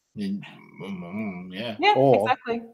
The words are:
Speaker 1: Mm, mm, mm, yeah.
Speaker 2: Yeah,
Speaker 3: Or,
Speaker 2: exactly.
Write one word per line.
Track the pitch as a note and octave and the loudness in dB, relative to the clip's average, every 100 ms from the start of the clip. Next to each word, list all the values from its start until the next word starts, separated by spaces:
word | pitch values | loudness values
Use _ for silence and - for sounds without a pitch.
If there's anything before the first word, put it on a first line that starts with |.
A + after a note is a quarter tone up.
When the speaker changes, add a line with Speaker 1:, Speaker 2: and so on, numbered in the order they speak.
| _ - | _ -8
Speaker 1:
Mm, | G2 G2+ - - - - | -6 -6 -10 -20 -20 -14
mm, | F#2+ F#2 | -12 -10
mm, | F2 G2+ G#2+ F2+ F#2 | -10 -8 -8 -10 -12
yeah. | F2+ A#2+ G#2+ | -8 -8 0
Speaker 2:
Yeah, | F#4+ G4+ | 2 6
Speaker 3:
Or, | - B2+ | 6 6
Speaker 2:
exactly. | A3+ B3+ A#3+ A#3 A3+ | 4 0 -2 -6 -8